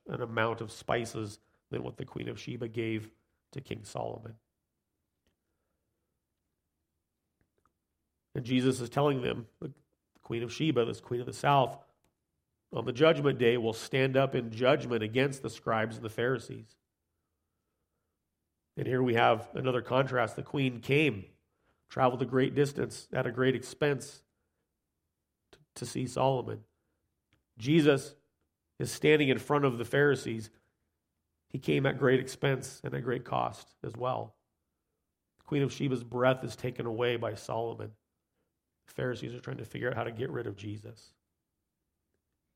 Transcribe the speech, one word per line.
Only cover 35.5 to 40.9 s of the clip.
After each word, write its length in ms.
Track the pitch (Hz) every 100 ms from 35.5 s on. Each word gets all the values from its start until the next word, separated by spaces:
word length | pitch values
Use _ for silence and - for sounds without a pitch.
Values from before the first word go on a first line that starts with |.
| 147
of 100 | 135
Sheba's 300 | - 139 127
breath 400 | 117 123 127 131
is 120 | 120 -
taken 300 | 127 127 117
away 300 | 113 123 117
by 180 | 113
Solomon. 580 | 104 - 117 117 110 107 107 _ _ _ _ _ _ _ _ -
The 80 |
Pharisees 400 | - 127 117 123
are 60 | 123
trying 180 | 127 123
to 80 | 113
figure 240 | 120 123
out 60 | 120
how 80 |
to 80 | 117
get 180 | 110 131
rid 160 | 123 107
of 100 | 98
Jesus. 580 | 101 107 110